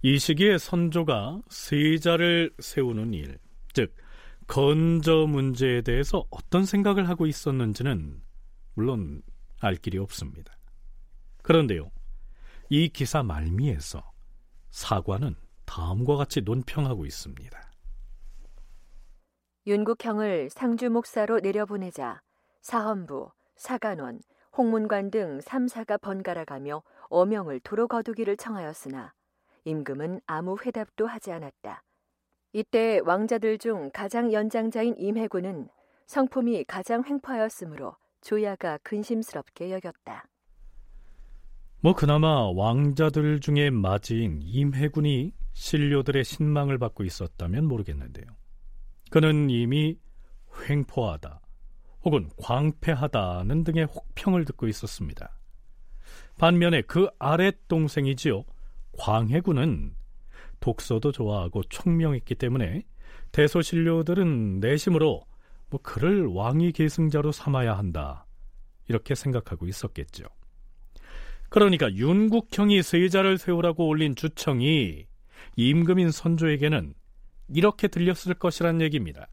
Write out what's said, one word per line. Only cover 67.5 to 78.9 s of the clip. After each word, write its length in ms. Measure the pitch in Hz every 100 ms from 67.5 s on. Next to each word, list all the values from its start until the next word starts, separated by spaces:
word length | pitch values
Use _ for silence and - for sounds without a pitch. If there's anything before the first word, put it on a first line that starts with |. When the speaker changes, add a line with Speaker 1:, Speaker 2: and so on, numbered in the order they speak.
| 135 120 98
Speaker 1:
한다, 480 | 101 80 69 67 - - - - - - -
이렇게 280 | 117 - 135
생각하고 520 | 143 123 - 80 85
있었겠죠. 580 | 98 - - 78 - - - - - - - - - - - - - -
그러니까 440 | - 202 170 131
윤국형이 880 | 95 127 185 220 226 - - 208 202
세자를 560 | 165 170 185 190 190 190
세우라고 500 | - 170 170 160 165
올린 280 | 156 156 127
주청이 920 | 160 - - 131 131 156 104 73 73 - - - - -
임금인 560 | 120 151 170 185 175
선조에게는 800 | 151 165 170 165 147 147 151 78 - - - - - -
이렇게 380 | 143 185 - 202
들렸을 460 | - 175 175 180
것이란 480 | 175 175 - 170 165
얘기입니다. 460 | 160